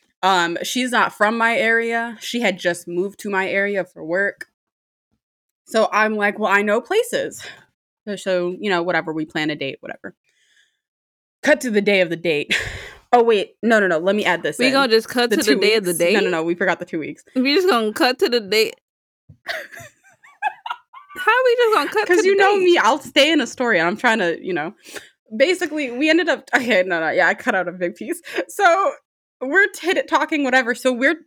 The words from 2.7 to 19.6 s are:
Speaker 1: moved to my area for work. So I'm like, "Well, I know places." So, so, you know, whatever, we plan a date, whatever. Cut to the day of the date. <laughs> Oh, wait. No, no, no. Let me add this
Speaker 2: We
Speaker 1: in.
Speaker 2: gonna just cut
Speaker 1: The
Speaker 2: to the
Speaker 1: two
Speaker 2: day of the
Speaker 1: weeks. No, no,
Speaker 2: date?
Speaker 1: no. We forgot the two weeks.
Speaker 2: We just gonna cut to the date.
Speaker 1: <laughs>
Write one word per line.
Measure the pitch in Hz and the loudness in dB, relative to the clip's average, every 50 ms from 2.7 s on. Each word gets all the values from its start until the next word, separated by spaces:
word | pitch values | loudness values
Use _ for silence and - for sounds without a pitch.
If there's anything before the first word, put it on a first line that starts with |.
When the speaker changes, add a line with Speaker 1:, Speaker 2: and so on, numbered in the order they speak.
| 170 170 - | -4 -4 -6
Speaker 1:
moved | 175 175 175 190 196 - - | -6 -4 -4 -4 -4 -6 -10
to | - 208 | -8 -6
my | 202 190 190 - | -4 -2 -2 -2
area | 185 196 202 202 202 190 170 | -2 -2 -2 -2 -2 -4 -6
for | - - 165 156 | -6 -10 -14 -8
work. | 156 170 190 202 196 - - - _ _ _ _ _ _ _ _ _ _ _ _ _ _ _ _ _ _ _ _ _ _ _ _ | -4 -2 -2 -2 -2 -4 -8 -16 _ _ _ _ _ _ _ _ _ _ _ _ _ _ _ _ _ _ _ _ _ _ _ _
So | - - 220 208 - | -4 0 0 0 2
I'm | - 208 214 220 220 | 2 0 0 0 0
like, | 208 202 208 202 | 0 -2 -2 -2
"Well, | 208 214 180 | -2 0 0
I | 196 202 | 2 2
know | 208 208 208 240 | 2 2 0 -2
places." | - - 381 440 480 466 214 151 113 175 196 - - - - - _ _ _ _ _ _ _ _ - | -2 0 0 0 0 0 -2 -4 -4 -6 -10 -14 -16 -18 -20 -20 _ _ _ _ _ _ _ _ -12
So, | 214 202 | -10 -10
so, | 185 - 196 185 180 175 180 185 - | -6 -4 -2 -2 -2 -2 -4 -6 -4
you | 208 208 | -4 -2
know, | 185 175 170 | -2 0 0
whatever, | 180 165 160 165 165 | 0 -2 -2 -2 -4
we | 156 160 156 | -6 -6 -6
plan | 156 - 160 151 156 | -6 -4 -4 -4 -4
a | 151 | -4
date, | 151 143 135 - - | -4 -6 -8 -10 -10
whatever. | - - - - - - - _ _ _ _ _ _ _ _ _ _ _ _ _ _ _ _ _ _ _ _ _ _ _ _ _ | -14 -16 -14 -14 -14 -16 -16 _ _ _ _ _ _ _ _ _ _ _ _ _ _ _ _ _ _ _ _ _ _ _ _ _
Cut | - 277 302 302 | 2 2 2 2
to | 262 247 | 0 0
the | 208 202 | 0 0
day | 202 208 202 185 | 2 2 4 2
of | 180 165 | 2 0
the | 170 | -2
date. | 165 170 165 151 147 - - - - | -4 -2 -2 -2 -2 -2 -2 -4 -4
<laughs> | - - - - - - - - _ _ 247 | -4 -6 -10 -12 -14 -18 -20 -20 _ _ 4
Oh, | 247 233 | 4 6
wait. | 233 226 196 - - _ _ 208 | 6 4 2 0 -4 _ _ 0
No, | 233 226 214 | 2 4 4
no, | 202 | 4
no. | 180 165 | 2 0
Let | 156 175 190 202 | 0 0 0 0
me | 208 - | 2 2
add | 175 175 165 165 | 0 0 0 -2
this | 151 156 - | -4 -2 0
Speaker 2:
We | 247 | 0
Speaker 1:
in. | 269 269 | 2 2
Speaker 2:
gonna | 277 269 233 | 2 2 4
just | 220 220 220 | 2 2 2
cut | - - 247 240 233 | 0 -2 0 0 2
Speaker 1:
The | 214 | 0
Speaker 2:
to | 330 226 | 0 2
the | - 277 | 2 2
Speaker 1:
two | 196 | 2
Speaker 2:
day | 202 208 220 | 2 2 2
of | 226 190 | 2 0
the | 180 | 0
Speaker 1:
weeks. | 170 160 | 0 0
No, | 170 175 208 202 | 0 2 2 2
no, | 190 | 0
Speaker 2:
date? | 180 | 0
Speaker 1:
no. | 175 160 160 | 0 -2 -2
We | 170 170 | -2 -2
forgot | - 196 180 170 - | -2 -2 -2 -2 -2
the | 175 | -4
two | - - 160 | -8 -8 -6
weeks. | 143 139 156 - - _ - | -6 -8 -10 -14 -14 _ -4
Speaker 2:
We | 262 247 277 285 | -2 0 2 2
just | 392 359 370 | 2 2 2
gonna | 262 233 220 214 214 | 2 2 0 -2 0
cut | - 320 247 254 - | 0 0 0 0 0
to | - | 0
the | 277 240 240 | 0 0 0
date. | 208 180 208 220 214 - - - _ _ _ _ _ _ _ _ _ - - _ - | -2 0 0 0 0 0 -4 -10 _ _ _ _ _ _ _ _ _ -20 -20 _ -12
Speaker 1:
<laughs> | - 659 622 | -10 -10 -10